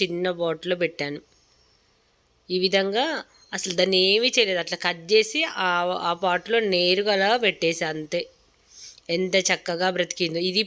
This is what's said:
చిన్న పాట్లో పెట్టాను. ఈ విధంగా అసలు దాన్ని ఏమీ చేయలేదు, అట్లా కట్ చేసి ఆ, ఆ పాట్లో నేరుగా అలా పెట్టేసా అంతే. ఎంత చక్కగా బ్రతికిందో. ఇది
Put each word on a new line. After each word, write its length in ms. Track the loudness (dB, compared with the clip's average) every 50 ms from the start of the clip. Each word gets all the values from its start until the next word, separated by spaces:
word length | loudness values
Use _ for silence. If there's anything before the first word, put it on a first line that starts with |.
చిన్న 300 | -2 -2 -2 -2 -2 -2
పాట్లో 440 | -2 -2 -2 -2 -2 -2 -2 -2 -2
పెట్టాను. 460 | 0 0 -2 -2 -4 -6 -6 -6 -8 -12 _ _ _ _ _ _ _ _ _ _ _ _ _ _ _ _ _ _ _ _ _ _ _ _ -4
ఈ 100 | -2 0 0
విధంగా 580 | 2 2 2 0 0 0 -2 -2 -2 -2 -6 -8 -10 _ _ _ _ -8
అసలు 200 | -6 -4 -2 0
దాన్ని 240 | 0 2 2 4 4 4 4 4
ఏమీ 180 | 4 2 2 2 2
చేయలేదు, 200 | 2 2 0 -2 -4
అట్లా 120 | -4 -6 -4 -2 -4
కట్ 180 | -4 -4 -2 2 4
చేసి 300 | 4 4 4 0 -2 -2
ఆ, 260 | -4 -2 -2 -2 0 0 0 0 0 -2 -2 -2 -2
ఆ 40 | -2
పాట్లో 460 | 0 0 0 0 0 0 0 0 0
నేరుగా 540 | 2 2 2 2 2 4 2 2 2 2 2
అలా 240 | 2 2 2 2 2
పెట్టేసా 500 | 2 0 0 0 0 0 0 0 -2 -4
అంతే. 400 | -4 -6 -6 -4 -4 -6 -6 -8 -12 _ _ _ _ _ _ _ -20 -20 -20 -20 -20 -16 -8 -4
ఎంత 260 | -2 -2 0 0 2
చక్కగా 540 | 2 2 2 0 -2 -2 -4 -4 0 0 0
బ్రతికిందో. 500 | 0 0 -2 -2 -2 -2 -2 -2 -2 -2
ఇది 240 | -2 -2 0 0 0